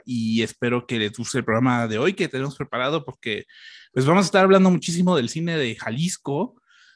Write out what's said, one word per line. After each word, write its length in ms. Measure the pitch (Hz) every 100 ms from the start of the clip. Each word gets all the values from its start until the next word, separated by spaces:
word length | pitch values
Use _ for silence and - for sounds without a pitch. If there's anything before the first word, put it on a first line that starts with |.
y 380 | - 123 113 113
espero 440 | 110 - 120 120 120
que 140 | 120
les 160 | 104 104
guste 220 | 113 135
el 60 |
programa 440 | 113 110 127 123 117
de 100 | 107
hoy 140 | 151
que 160 | 196 170
tenemos 280 | 131 135 139
preparado, 480 | 143 120 127 156
porque, 420 | - - - 104 - - - - -
pues, 140 | - 135
vamos 180 | 180
a 20 | 185
estar 180 | 196
hablando 260 | 190 190 190
muchísimo 460 | 175 - 170 180 175
del 140 | 120
cine 260 | 156 170 165
de 180 | 123
Jalisco. 840 | 110 - 117 170 - - 139 226 - _ _ _